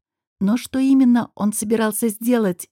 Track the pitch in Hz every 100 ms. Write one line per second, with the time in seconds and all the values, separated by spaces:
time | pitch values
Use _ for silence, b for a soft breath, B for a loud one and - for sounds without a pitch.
0 | _ _ _ _ 190 240 - 262 269 269
1 | 262 240 - - 208 208 214 233 220 214
2 | 233 208 226 240 208 175 -